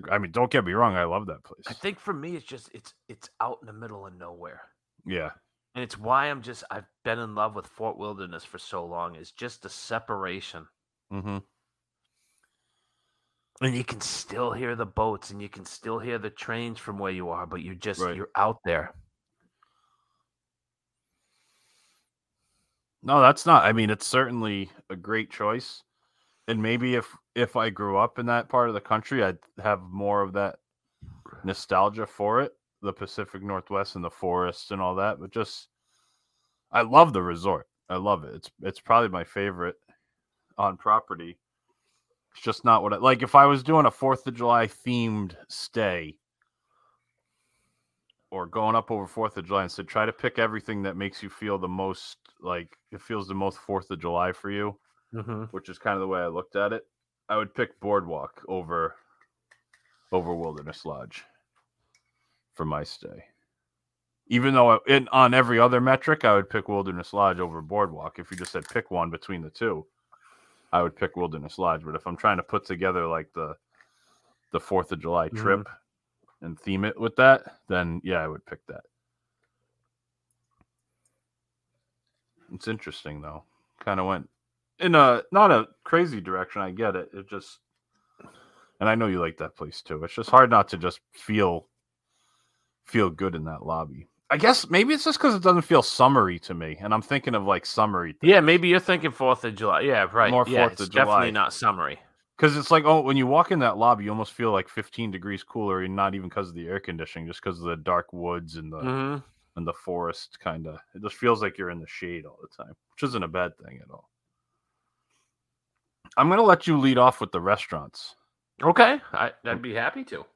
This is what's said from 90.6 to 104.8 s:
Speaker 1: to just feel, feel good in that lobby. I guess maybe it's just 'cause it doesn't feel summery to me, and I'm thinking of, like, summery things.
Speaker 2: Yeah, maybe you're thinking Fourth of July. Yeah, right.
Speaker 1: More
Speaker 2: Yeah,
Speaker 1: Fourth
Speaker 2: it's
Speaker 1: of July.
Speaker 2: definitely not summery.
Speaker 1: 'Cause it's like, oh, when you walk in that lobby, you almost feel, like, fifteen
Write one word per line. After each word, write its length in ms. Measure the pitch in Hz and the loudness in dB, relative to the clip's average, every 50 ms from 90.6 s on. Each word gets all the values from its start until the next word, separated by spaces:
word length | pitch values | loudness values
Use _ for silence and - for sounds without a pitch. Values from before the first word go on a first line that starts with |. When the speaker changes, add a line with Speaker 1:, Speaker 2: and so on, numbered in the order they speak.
| 98 - | 2 2
Speaker 1:
to 80 | - | -2
just 220 | 87 85 87 - - _ _ _ | -6 -6 -6 -6 -6 _ _ _
feel, 540 | - - - 107 107 101 90 87 80 - _ _ _ _ _ _ _ _ _ _ _ _ _ _ _ _ _ _ _ _ _ _ _ _ | -18 -8 -4 0 2 2 2 0 -4 -8 _ _ _ _ _ _ _ _ _ _ _ _ _ _ _ _ _ _ _ _ _ _ _ _
feel 240 | - - 113 101 90 | -4 0 2 2 2
good 260 | 78 78 95 95 85 | 0 -2 -4 -4 -4
in 100 | 80 78 | -4 -8
that 200 | 80 76 69 50 | -8 -10 -10 -8
lobby. 440 | 80 80 82 80 73 65 67 90 _ _ _ _ - | -6 -6 -6 -6 -10 -12 -18 -20 _ _ _ _ 0
I 80 | 147 | 0
guess 320 | 147 208 233 254 - - - | 4 6 6 6 4 2 2
maybe 240 | 170 190 220 269 311 | 2 2 4 4 2
it's 100 | 285 - | 0 0
just 160 | 320 294 - | -2 -2 2
'cause 160 | - 277 214 | 2 2 2
it 80 | 190 175 | 4 4
doesn't 180 | 180 180 175 - | 4 4 4 4
feel 180 | - 170 143 - | 6 4 4 4
summery 560 | - - - 127 131 139 127 101 92 87 85 | 4 4 6 6 6 6 6 4 2 0 -6
to 140 | - - 90 | -8 -10 -8
me, 240 | 82 82 78 82 85 | -8 -8 -8 -10 -8
and 140 | 101 104 107 | -2 -2 -2
I'm 80 | 110 | -2
thinking 340 | 104 - 143 135 - 131 117 | 0 -2 -4 -2 -2 -2 -2
of, 80 | 107 95 | -2 2
like, 220 | 101 95 87 - | 2 0 0 0
summery 480 | - - 117 110 107 98 87 87 80 - | -4 0 2 2 2 2 -2 -4 -4 -6
things. 180 | - - 175 | 2 6 8
Speaker 2:
Yeah, 80 | 202 185 | 8 10
maybe 280 | 156 156 170 175 170 175 | 10 8 6 6 6 4
you're 100 | 175 185 | 4 4
thinking 320 | 180 - 180 160 151 147 | 4 2 0 0 0 -4
Fourth 320 | 117 - 131 127 127 - - | -2 2 4 4 4 2 0
of 120 | 113 104 | -8 -6
July. 260 | 95 110 104 90 76 | -2 0 2 2 2
Yeah, 260 | 113 143 127 107 98 92 | 4 4 4 4 2 2
right. 200 | - 113 110 101 | 4 4 4 6
Speaker 1:
More 140 | 127 123 120 | 6 4 4
Speaker 2:
Yeah, 200 | 117 127 110 87 | 4 4 4 4
Speaker 1:
Fourth 60 | 92 | 2
Speaker 2:
it's 160 | 90 - 98 | 2 -4 -6
Speaker 1:
of 20 | 90 | 0
July. 360 | - 131 135 131 104 98 90 | 2 4 4 6 6 4 4
Speaker 2:
definitely 60 | 117 | 4
not 220 | 107 104 98 - - | 2 0 0 -2 -2
summery. 460 | - 123 107 98 90 80 67 73 - - _ _ _ _ _ _ | 0 0 0 0 0 -4 -6 -6 -10 -18 _ _ _ _ _ _
Speaker 1:
'Cause 200 | - 156 151 143 | 2 4 4 4
it's 140 | 147 139 - | 2 2 4
like, 120 | 165 160 147 | 4 4 6
oh, 160 | 151 160 156 | 6 6 6
when 140 | 135 131 135 | 6 2 2
you 100 | 135 127 | 2 2
walk 240 | 123 143 160 170 - | 4 4 4 4 4
in 80 | 190 156 | 2 2
that 180 | 127 117 92 | 2 2 2
lobby, 280 | 104 117 120 120 104 101 | 4 4 4 4 4 0
you 40 | 104 | -4
almost 240 | 107 110 107 - - | -4 -4 -6 -8 -6
feel, 180 | - 120 113 | -4 -2 0
like, 160 | 104 95 92 - | 0 0 -2 -4
fifteen 420 | - 120 | -8 -10